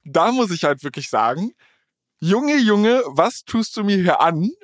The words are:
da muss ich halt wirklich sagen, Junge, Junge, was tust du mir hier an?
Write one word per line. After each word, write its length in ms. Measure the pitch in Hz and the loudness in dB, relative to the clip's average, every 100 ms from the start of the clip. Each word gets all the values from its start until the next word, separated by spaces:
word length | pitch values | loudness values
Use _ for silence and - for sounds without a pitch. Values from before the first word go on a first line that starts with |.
da 260 | - 151 185 | -4 0 2
muss 220 | 254 226 | 2 -2
ich 100 | 170 | 0
halt 220 | 156 139 | -2 -2
wirklich 260 | 143 139 139 | -6 -10 -4
sagen, 400 | 110 113 135 220 - _ _ _ _ _ _ | 0 0 0 -6 -10 _ _ _ _ _ _
Junge, 360 | 160 208 285 294 | -2 0 2 0
Junge, 440 | 226 208 214 254 226 | 2 2 2 2 0
was 400 | 139 190 - - | 0 0 -2 -6
tust 280 | 226 220 - | -4 -4 -4
du 40 | |
mir 140 | 202 196 | -2 0
hier 240 | 175 - | 2 4
an? 300 | 165 165 190 349 | 2 2 -4 -6